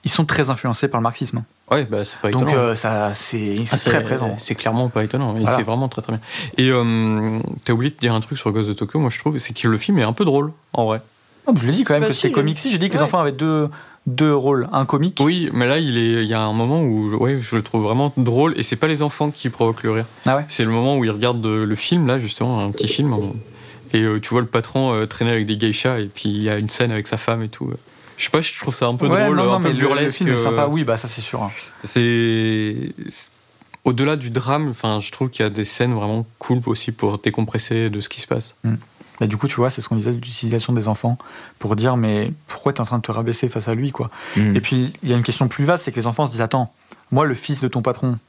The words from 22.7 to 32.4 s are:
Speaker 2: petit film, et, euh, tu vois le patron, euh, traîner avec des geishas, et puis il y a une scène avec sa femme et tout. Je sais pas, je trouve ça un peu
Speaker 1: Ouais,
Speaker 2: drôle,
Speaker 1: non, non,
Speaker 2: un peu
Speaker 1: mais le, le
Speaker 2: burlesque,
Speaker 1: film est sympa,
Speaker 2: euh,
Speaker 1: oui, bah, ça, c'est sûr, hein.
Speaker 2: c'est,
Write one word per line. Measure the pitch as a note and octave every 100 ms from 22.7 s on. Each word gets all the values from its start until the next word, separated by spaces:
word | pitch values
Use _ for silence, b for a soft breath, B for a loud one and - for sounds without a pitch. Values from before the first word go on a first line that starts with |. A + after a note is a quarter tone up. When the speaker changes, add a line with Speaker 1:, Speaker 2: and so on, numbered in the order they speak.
Speaker 2:
petit | G#2 G#2+
film, | - D3 G#2+ G2+ G#2+ - B B B -
et, | A2
euh, | A2 G#2+
tu | -
vois | A#2
le | A#2
patron, | A#2 A2+ C3+ C3
euh, | A2 G#2+
traîner | - A#2
avec | A#2 G#2+
des | G#2
geishas, | A#2+ - B2+ B2
et | G2+
puis | - -
il | G#2
y | G#2+
a | G#2+
une | G#2+
scène | - A#2+
avec | A2 G#2
sa | A2
femme | - A#2
et | G#2+
tout. | - - - - B B -
Je | -
sais |
pas, | D3+
je | E3 -
trouve | - A#2+
ça | B2
un | A#2+
peu | C#3
Speaker 1:
Ouais, | F#3
Speaker 2:
drôle, | G#3 F#3
Speaker 1:
non, | F#3+
non, |
Speaker 2:
un | F#3+
peu | E3+
Speaker 1:
mais |
le, | C#3+
le | C#3
Speaker 2:
burlesque, | C#3+ D3 -
Speaker 1:
film | F3+
est | A#2+
sympa, | A#2 A#2
Speaker 2:
euh, | D3
Speaker 1:
oui, | D#3
bah, | C3+ A2+
ça, | A#2+
c'est | A2
sûr, | A2 B2
hein. | G#2 - - - -
Speaker 2:
c'est, | B2 A#2 A#2 A2+ A2+